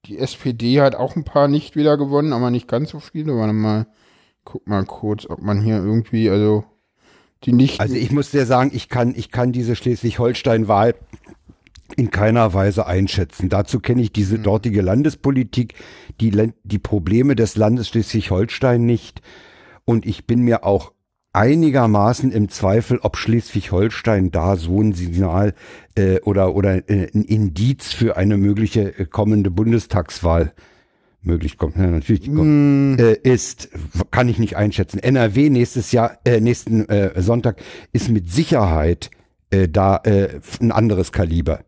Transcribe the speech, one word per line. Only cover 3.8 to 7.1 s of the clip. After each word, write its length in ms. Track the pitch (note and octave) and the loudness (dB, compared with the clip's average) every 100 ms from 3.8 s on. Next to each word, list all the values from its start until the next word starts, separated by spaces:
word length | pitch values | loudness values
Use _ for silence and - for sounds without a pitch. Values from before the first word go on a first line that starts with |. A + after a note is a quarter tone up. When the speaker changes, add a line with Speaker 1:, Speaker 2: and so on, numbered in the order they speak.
| A2 _ _ _ _ _ | -4 _ _ _ _ _
Speaker 1:
guck 240 | - - - | -18 -16 -4
mal 160 | G2+ | -4
kurz, 420 | F#2+ - G#2+ G#2+ - | -4 -6 -6 -6 -8
ob 120 | - | -8
man 200 | G2+ G#2 | -4 -2
hier 160 | G#2+ A2 | 0 0
irgendwie, 520 | F#2+ A2+ A2 A2+ A2+ | 0 -2 -2 -2 2
also 360 | G2 G#2+ G#2+ - _ _ _ _ | 2 2 0 -2 _ _ _ _